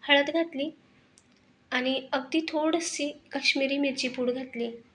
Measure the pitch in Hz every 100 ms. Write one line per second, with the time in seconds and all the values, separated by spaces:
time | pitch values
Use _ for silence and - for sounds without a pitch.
0 | - 285 285 330 330 269 320 - _ _
1 | _ _ _ _ _ _ _ 254 254 262
2 | 269 277 262 320 320 311 311 330 330 -
3 | 294 - - 277 - 277 269 277 285 262
4 | 254 254 247 254 262 233 233 233 -